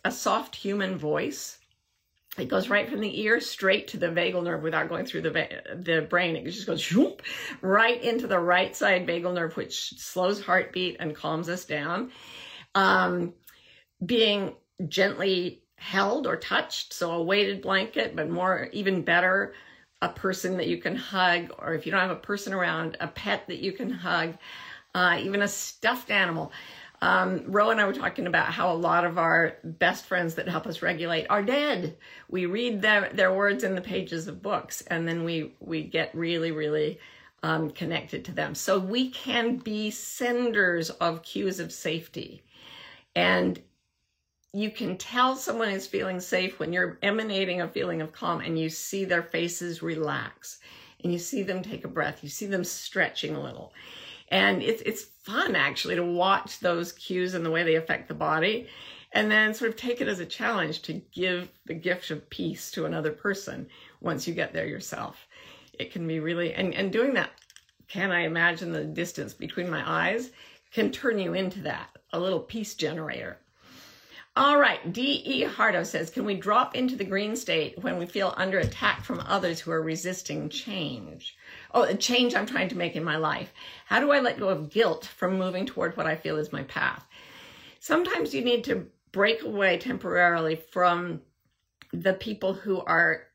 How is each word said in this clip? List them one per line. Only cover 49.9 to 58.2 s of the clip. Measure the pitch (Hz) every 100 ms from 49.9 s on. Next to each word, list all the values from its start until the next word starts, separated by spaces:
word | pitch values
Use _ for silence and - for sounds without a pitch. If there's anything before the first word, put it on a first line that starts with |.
| 160 151 139 110 - - - - - - _
and | 175
you | 175
see | - 254
them | 196 185
take | 202 254
a | -
breath, | 165 - -
you | 143
see | - 202
them | 190
stretching | 175 - - 190 165 - 151 147
a |
little. | 139 - - - - - - - -
And | 190 202 190
it's, | - 220
it's | - 220
fun | - _ - 233 370 180
actually | 139 139 - 175
to |
watch | 175 175 185 196 - -
those | 180 170 175
cues | - - 180 180
and | 180 165
the |
way | 165
they | 170 160
affect | 165 - -
the |
body, | 151